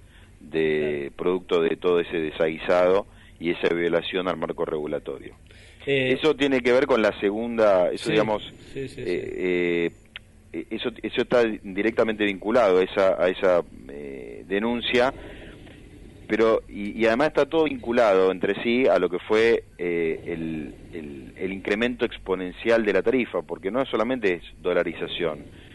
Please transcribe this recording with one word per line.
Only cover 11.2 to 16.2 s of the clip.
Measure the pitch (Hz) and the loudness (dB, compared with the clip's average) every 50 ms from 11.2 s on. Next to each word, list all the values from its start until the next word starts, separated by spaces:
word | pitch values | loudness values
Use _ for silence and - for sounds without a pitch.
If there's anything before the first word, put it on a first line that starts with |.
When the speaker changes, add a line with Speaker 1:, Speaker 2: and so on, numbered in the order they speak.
| 120 | -2
Speaker 1:
está | - 131 123 120 | 2 2 4 4
directamente | 113 107 - - 101 92 98 101 113 113 120 117 110 110 104 107 | 2 0 -4 -8 -8 -6 -2 -2 0 2 2 0 0 2 0 0
vinculado | 101 98 90 92 104 123 127 117 98 90 90 | 0 -2 -2 -4 0 2 4 4 6 6 4
a | 92 | 4
esa, | 92 - 104 98 95 87 - | 2 2 2 2 2 4 2
a | 85 92 | 2 0
esa, | 92 - - 92 90 85 80 - - - 58 65 | 0 2 2 4 4 4 2 -2 -8 -18 -18 -16
eh, | 69 71 73 69 69 65 60 57 58 53 - | -14 -12 -12 -12 -12 -12 -14 -14 -16 -16 -8
denuncia, | - 92 101 110 117 120 120 - - 123 123 123 135 - - - - - - - - - - - - - - - - - - - - - - | -4 -2 -2 0 0 -2 -4 -4 -2 2 2 2 2 0 -4 -12 -18 -18 -18 -18 -18 -20 -20 -20 -20 -20 -20 -20 -20 -20 -20 -20 -20 -20 -20